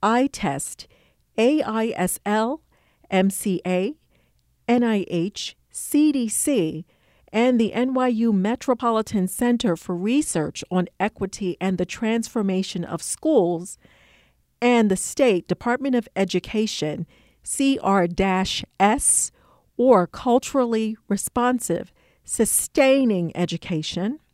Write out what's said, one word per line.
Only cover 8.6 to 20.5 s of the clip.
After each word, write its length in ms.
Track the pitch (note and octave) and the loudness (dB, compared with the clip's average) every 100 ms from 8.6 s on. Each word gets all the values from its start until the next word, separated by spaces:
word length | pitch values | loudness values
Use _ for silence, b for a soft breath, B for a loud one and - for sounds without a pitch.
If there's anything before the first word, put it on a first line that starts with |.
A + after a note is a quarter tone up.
| - B3 A#3+ A3+ G#3+ G#3+ F#3 | -2 0 0 0 -2 -2 -2
Center 480 | - A#3+ A#3+ A#3 | 0 0 2 0
for 220 | E3+ - F3 | -2 -4 -4
Research 680 | G3 C4+ D4+ F3 D3+ - - | 0 0 0 -2 -4 -6 -4
on 160 | F#3 F3+ _ | -2 -2 _
Equity 560 | G3 - F#3+ - F#3+ F3 | -4 -4 -8 -4 -6 -4
and 160 | F#3 F#3 | -2 -2
the 100 | F#3 | -4
Transformation 1000 | - A3 A#3 A3+ - G3+ F#3 F#3+ F#3+ | -4 -2 -2 -2 -4 -2 -2 -2 -6
of 180 | F3 E3+ | -6 -8
Schools, 760 | - - D#4+ D4+ F3 E3+ F3+ - b b b b b b _ _ | -8 -6 2 4 4 0 -6 -18 b b b b b b _ _
and 280 | A#3+ A#3+ A3 | 2 4 4
the 60 | F#3 | 2
State 520 | - - C4 F#3 - | -4 0 2 2 0
Department 480 | F3+ - B3 C#4 B3 | -6 -2 -2 0 -2
of 120 | A3 | -2
Education, 920 | - F#3+ F3+ - G#3+ A3 - D3+ D#3 E3+ b b b | -4 -2 -2 -4 -4 -4 -4 -6 -6 -10 b b b
C 380 | - - C4+ C4+ | -10 -2 0 2
R 240 | - G3 F3 | 2 2 2
dash 580 | F3 F#3+ F#3 F#3 - - _ | 0 0 2 0 -4 -8 _
S, 540 | G3 A#3+ - - - b b b b _ | 2 2 2 2 0 b b b b _
or 260 | B3 A3+ F3 | 6 6 4
culturally 880 | - - A#3+ - | -2 0 0 2